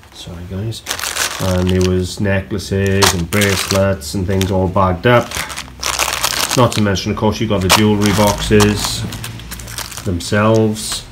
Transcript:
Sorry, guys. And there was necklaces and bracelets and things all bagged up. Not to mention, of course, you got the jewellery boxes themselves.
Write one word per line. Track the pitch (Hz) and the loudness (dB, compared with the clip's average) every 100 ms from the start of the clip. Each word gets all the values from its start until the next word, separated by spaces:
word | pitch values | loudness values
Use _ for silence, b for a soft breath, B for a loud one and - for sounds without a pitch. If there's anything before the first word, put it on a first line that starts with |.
| - | -20
Sorry, | - - 87 90 | -18 -16 -14 -10
guys. | 95 110 113 - - - - - - | -6 -6 -8 -8 -8 -6 -4 -4 -2
And | 98 92 92 | -2 0 2
there | 92 92 | 2 2
was | 92 90 - | 0 -2 -2
necklaces | 101 98 95 101 - 98 98 98 95 | -2 -2 -2 -6 -4 -2 0 2 2
and | 92 85 | 0 -2
bracelets | 104 101 95 - 98 98 95 - | 0 2 0 0 0 2 0 -4
and | 104 90 | -4 -2
things | 95 95 | 0 0
all | 95 92 | 0 0
bagged | 98 95 85 120 | 2 2 2 4
up. | 120 - - - - - - - - - - - - - - | 4 2 -4 -8 -10 -12 -8 -4 -2 -2 -2 -2 -2 0 2
Not | 117 | 2
to | - | 2
mention, | 104 92 107 | 0 0 -2
of | 95 | 0
course, | 107 101 | 0 0
you | 110 | 0
got | 101 | 0
the | 92 | 2
jewellery | 104 107 104 104 | 4 4 4 4
boxes | 95 104 101 - 107 104 101 - - - - - - - - - - - - | 4 4 2 4 6 6 4 -2 -4 -6 -8 -10 -12 -12 -14 -12 -12 -10 -8
themselves. | - 87 - 104 107 113 110 107 - - - | -6 -4 -2 2 4 4 4 0 -6 -8 -10